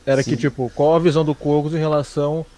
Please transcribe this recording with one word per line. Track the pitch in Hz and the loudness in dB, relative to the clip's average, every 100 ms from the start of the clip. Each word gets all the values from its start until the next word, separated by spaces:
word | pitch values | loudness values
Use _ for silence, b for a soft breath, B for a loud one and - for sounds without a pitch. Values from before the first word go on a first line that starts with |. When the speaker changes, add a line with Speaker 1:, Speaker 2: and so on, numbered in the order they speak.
| - | 0
Speaker 1:
era | 135 | 0
que, | 127 | 0
Speaker 2:
Sim. | 135 | -2
Speaker 1:
tipo, | 147 131 123 - | -2 -4 -8 0
qual | 143 165 | 2 4
a | |
visão | 170 151 | 4 2
do | 151 | 0
Cogos | 147 147 147 147 | -2 0 0 0
em | 160 | -2
relação | 156 151 139 - 143 160 156 | 0 -2 -2 -4 -2 -4 -8